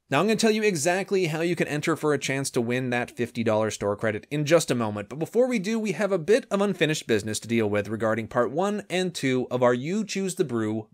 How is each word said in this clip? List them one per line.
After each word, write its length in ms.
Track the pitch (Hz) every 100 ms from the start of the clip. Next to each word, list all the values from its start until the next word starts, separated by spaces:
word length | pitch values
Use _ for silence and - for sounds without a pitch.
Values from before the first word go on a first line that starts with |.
| -
Now 100 | 139
I'm 60 |
gonna 120 | 202 214
tell 120 | 226
you 140 | 214
exactly 640 | 214 170 156 185 185 196 165
how 140 | 156
you 140 | 175
can 120 | 165 165
enter 280 | 147 160
for 200 | 151 151
a 20 | 139
chance 320 | - 135 135
to 100 | 123
win 300 | 117 127 127
that 220 | 120 120
fifty 320 | - 117 -
dollar 260 | 113 107 110
store 260 | - 101
credit 300 | 101 110 104 -
in 160 | 151 143
just 240 | 165 -
a 20 |
moment, 360 | 123 110 104 101
but 100 | 147
before 280 | 160 220 254
we 120 | 240
do, 180 | 180 226
we 140 | 214
have 200 | 151 202
a 60 | 190
bit 300 | 156 254 -
of 100 | 196
unfinished 460 | 202 180 156 151
business 340 | - 110 107 107
to 60 | 110
deal 220 | 117 107
with 180 | 104 101
regarding 400 | 110 110 110 107
part 220 | 123 113
one 340 | 147 196 208 202
and 240 | 175 185
two 340 | - 135 127 123
of 100 | 127
our 140 | 123
You 280 | 123 143 208
Choose 300 | 208 196 190
the 100 | 185
Brew 440 | 151 117 110 110 -